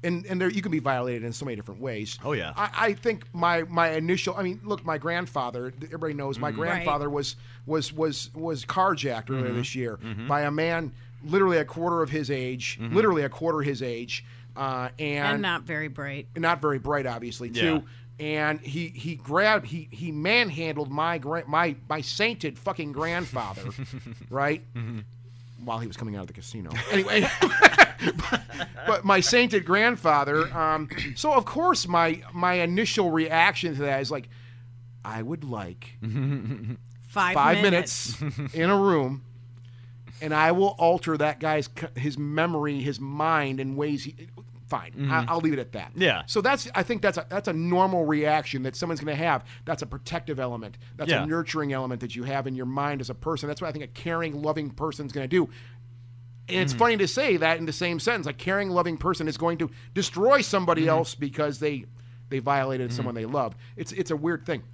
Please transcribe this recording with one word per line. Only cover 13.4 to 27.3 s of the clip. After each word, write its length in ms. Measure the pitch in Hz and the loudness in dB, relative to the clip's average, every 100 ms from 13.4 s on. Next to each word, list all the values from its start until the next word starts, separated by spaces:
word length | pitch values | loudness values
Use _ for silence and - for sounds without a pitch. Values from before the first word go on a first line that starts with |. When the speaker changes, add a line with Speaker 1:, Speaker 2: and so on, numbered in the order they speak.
| 165 156 | -2 0
Speaker 1:
his 220 | 143 127 | -2 -2
age, 420 | 127 117 123 - - - - - | -4 -6 -6 -10 -10 -20 -16 -6
uh, 320 | 135 127 127 123 | -4 -4 -6 -6
and 360 | 151 143 143 | -4 0 0
Speaker 3:
And 80 | 143 | 0
not 200 | 190 170 | 0 -2
very 260 | 131 156 156 | -4 -6 -6
bright. 380 | 143 139 139 127 165 | -8 -8 -10 -10 -2
Speaker 1:
not 240 | 165 165 | 0 2
very 180 | 151 135 | 2 0
bright, 280 | 131 147 131 | 0 -2 -2
obviously, 420 | 117 117 117 120 | -6 -8 -8 -6
Speaker 2:
Yeah. 140 | 117 | 0
Speaker 1:
too. 200 | 165 156 131 - - - | 2 2 -2 -18 -20 -10
And 400 | 151 151 151 151 | -4 0 0 0
he, 280 | - 151 165 | -4 -6 -6
he 260 | 123 156 | -8 -8
grabbed, 520 | 151 123 160 214 214 123 | -8 -2 2 4 4 0
he, 200 | 165 156 | -10 -10
he 180 | 107 170 | -10 -6
manhandled 800 | 151 170 240 220 151 160 147 143 | -2 2 2 2 -2 -4 -4 -4
my 280 | 147 165 165 | 0 0 -2
gra-, 260 | 135 165 131 | -4 -6 0
my, 300 | 156 170 135 - | 2 2 -2 -6
my 120 | 151 | -6
sainted 580 | - - 220 226 151 - | -4 0 0 0 -6 -4
fucking 320 | 196 185 151 | -6 -4 -6
grandfather, 680 | 131 165 175 170 127 104 95 95 - 135 131 | -4 -2 -2 -4 -4 -6 -6 -10 -8 -10 -12
Speaker 2:
<laughs> 320 | 123 113 - | -14 -16 -8
Speaker 1:
right? 320 | 131 143 156 - | -2 0 0 -6
Speaker 2:
Mm-hmm. 260 | 117 113 113 104 - - - - - | -8 -6 -8 -12 -18 -20 -20 -20 -14
Speaker 1:
While 140 | 120 113 | -6 -6
he 60 | 113 | -6
was 100 | - | -8
coming 200 | 113 101 | -8 -8
out 60 | |
of 40 | 90 | -10
the 40 | |
casino. 380 | - - 113 87 - - | -12 -14 -12 -8 -8 0
Anyway, 380 | 202 196 214 - | 0 2 2 2